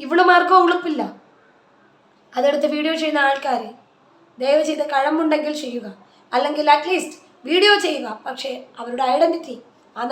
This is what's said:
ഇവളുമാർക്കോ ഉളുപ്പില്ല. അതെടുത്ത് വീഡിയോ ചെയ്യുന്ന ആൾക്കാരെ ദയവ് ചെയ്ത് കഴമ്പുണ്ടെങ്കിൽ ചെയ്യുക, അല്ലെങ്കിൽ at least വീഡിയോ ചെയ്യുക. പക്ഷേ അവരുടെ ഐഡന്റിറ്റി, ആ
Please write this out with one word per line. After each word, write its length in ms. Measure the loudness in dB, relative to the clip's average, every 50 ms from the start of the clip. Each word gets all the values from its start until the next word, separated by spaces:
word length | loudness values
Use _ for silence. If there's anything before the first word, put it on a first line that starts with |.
| -6
ഇവളുമാർക്കോ 540 | 0 2 4 6 6 6 4 4 4 6 6 6
ഉളുപ്പില്ല. 360 | 4 2 0 -2 -4 -4 -4 -6 -8 -10 -16 _ _ _ _ _ _ _ _ _ _ _ _ _ _ _ _ _ _ _ _ _ _ -4
അതെടുത്ത് 340 | 0 0 2 2 2 0 -2 -2
വീഡിയോ 180 | -2 -2 -2 -2 -2 -2
ചെയ്യുന്ന 180 | -2 0 2 2 2
ആൾക്കാരെ 420 | 2 0 -2 -4 -4 -4 -4 -8 -14 -20 _ _ _ _ _ _ _ _ _ _ _ -4 0
ദയവ് 220 | 2 2 2 2 0
ചെയ്ത് 140 | -2 -4 -4 -2
കഴമ്പുണ്ടെങ്കിൽ 640 | -2 0 0 0 0 0 0 0 0 0 -2 -4 -6 -8 -8
ചെയ്യുക, 240 | -10 -10 -10 -10 -12 -16 -20 _ _ _ _ _ _ -2
അല്ലെങ്കിൽ 320 | -2 -2 -2 -2 0 2 2 2
at 100 | 2 2 0
least 220 | -2 -4 -4 -6 -12 -18 _ _ _ _ -6 -2
വീഡിയോ 240 | 0 2 4 4 4 4 2
ചെയ്യുക. 240 | -2 -4 -4 -6 -8 -10 -10 -10
പക്ഷേ 240 | -12 -10 -10 -10 -10 -10 -10 -14 -16 -16 -14
അവരുടെ 240 | -12 -10 -6 -4 -2 0 2
ഐഡന്റിറ്റി, 420 | 2 2 2 0 -2 -8 -12 -16 -16 -18 _ _ _ _ _ _ -8
ആ 40 | -6 -4